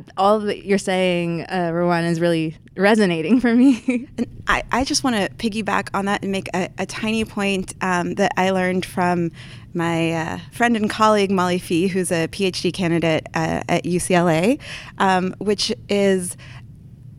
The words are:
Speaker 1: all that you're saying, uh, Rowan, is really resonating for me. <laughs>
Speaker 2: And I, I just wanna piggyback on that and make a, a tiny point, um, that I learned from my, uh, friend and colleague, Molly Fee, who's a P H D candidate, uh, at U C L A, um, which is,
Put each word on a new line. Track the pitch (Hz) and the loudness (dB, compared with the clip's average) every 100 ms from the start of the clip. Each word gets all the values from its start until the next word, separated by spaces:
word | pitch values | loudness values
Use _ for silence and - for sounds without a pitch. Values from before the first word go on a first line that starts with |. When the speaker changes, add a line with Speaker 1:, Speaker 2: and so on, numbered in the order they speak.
| 170 - | -6 0
Speaker 1:
all | 196 214 | 4 4
that | 208 190 - | 2 -4 0
you're | 196 | 0
saying, | 196 185 185 175 170 170 - | 0 0 2 0 -2 -4 -4
uh, | 185 175 | -4 -2
Rowan, | 165 175 175 170 | 0 2 2 0
is | 165 | 0
really | 170 165 160 156 - - | 2 2 0 -6 -12 0
resonating | 196 220 202 170 156 240 | 4 6 4 2 2 2
for | 240 233 | 4 6
me. | 262 233 - 247 254 | 6 4 0 -4 -6
<laughs> | - | -8
Speaker 2:
And | 240 - - | -10 -6 -2
I, | - - | -2 0
I | 220 | -2
just | 269 294 | -2 -2
wanna | 269 226 180 - | 0 0 -2 -2
piggyback | 233 208 196 196 202 | -4 -4 -2 -2 -2
on | - 196 | -4 -2
that | 202 | -2
and | 190 | -2
make | 196 - | -4 -4
a, | 180 185 - | -4 -4 -6
a | 185 | -8
tiny | - 220 220 | -6 -4 -2
point, | 220 - 196 196 185 - | -4 -2 -2 -2 -4 -6
um, | 190 180 175 175 | -2 0 -2 0
that | 196 - | 0 2
I | 185 | 0
learned | 190 185 185 - | 2 0 0 -2
from | - 175 180 170 - - - - | -2 0 0 -2 -4 -14 -18 -10
my, | 175 165 165 165 | -4 -2 0 -2
uh, | 165 160 180 170 | -2 -4 -8 -10
friend | - 240 226 | 0 2 2
and | 208 | 0
colleague, | - 214 214 196 | 2 4 4 4
Molly | 196 180 180 | 2 2 0
Fee, | - 170 190 | 0 0 0
who's | 185 175 | 0 0
a | 175 160 | 0 -2
P | - 196 | -2 -2
H | 175 | -2
D | 185 | -2
candidate, | 165 180 165 165 160 - | -2 0 2 2 0 -2
uh, | - 160 165 - | -4 -2 -2 -2
at | 175 - | -4 -2
U | 175 | -2
C | - 180 | 2 2
L | 175 | 4
A, | 160 185 294 - - - - | 4 2 0 -4 -16 -12 -2
um, | 196 185 185 - | 2 2 0 -2
which | 190 202 - - - | -2 -2 -2 -6 -2
is, | 202 196 190 180 - - - - - - - - | 0 2 2 -2 -10 -16 -18 -20 -20 -20 -20 -20